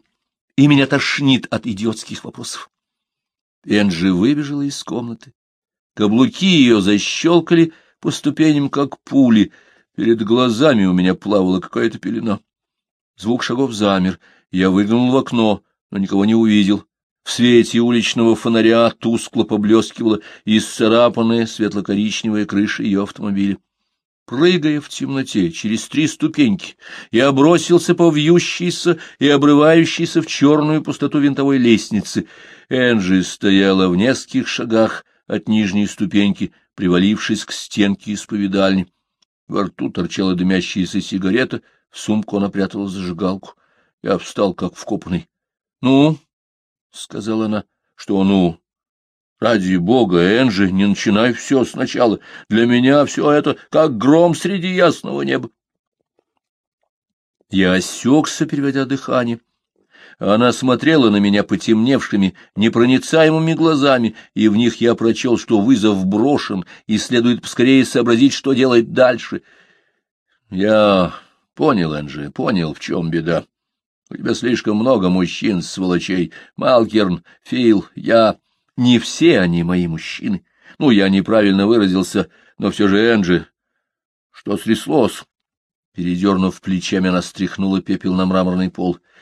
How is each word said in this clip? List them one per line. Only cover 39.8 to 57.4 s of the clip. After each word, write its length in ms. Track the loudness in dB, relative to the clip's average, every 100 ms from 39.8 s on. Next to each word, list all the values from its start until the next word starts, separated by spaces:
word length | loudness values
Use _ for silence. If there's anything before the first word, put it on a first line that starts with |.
| -8
торчала 460 | -6 -6 -4 -2 -2
дымящаяся 680 | 0 0 -2 -4 -4 -4
сигарета, 600 | -6 -4 -2 -2 -2 -6 -12 _ _
в 80 | -10
сумку 400 | -4 -4 -2 -4
она 120 | -2
прятала 380 | -4 -4 -6 -10
зажигалку. 680 | -8 -8 -6 -6 -6 -12 _ _ _ _ _
Я 160 | -4 -4
встал, 360 | -4 -4 -4
как 220 | -4 -8 -10
вкопанный. 520 | -10 -10 -6 -8 -8 _ _ _ _ _
"Ну?" — 360 | 0 4 4 0 _ _ _ _ _ _ _
сказала 540 | -20 -16 -10 -6 -4 -4
она. 200 | -4 -8 _ _ -14
"Что 280 | -4 0
"ну"?" 360 | 2 2 2 -2 _ _ _ _ _ _ _ _
"Ради 380 | 0 0 0 0
бога, 420 | 2 2 2 2
Энджи, 520 | 2 2 2 0 0
не 140 | 0 0
начинай 480 | 0 0 2 0
всё 300 | -2 -2 0
сначала. 560 | 0 -4 -6 0 0 0 -6 -20 -2
Для 160 | 0 2
меня 400 | 4 4 4 2
всё 260 | 0 0
это 260 | 2 0 -4 _
как 280 | 0 0 2
гром 380 | 4 4 4 0
среди 320 | -4 -4 -4
ясного 540 | 0 0 0 -6 -6
неба". 280 | -4 -4 -6 _ _ _ _ _ _ _ _ _ _ _ _ _ _ _ _ _ _ _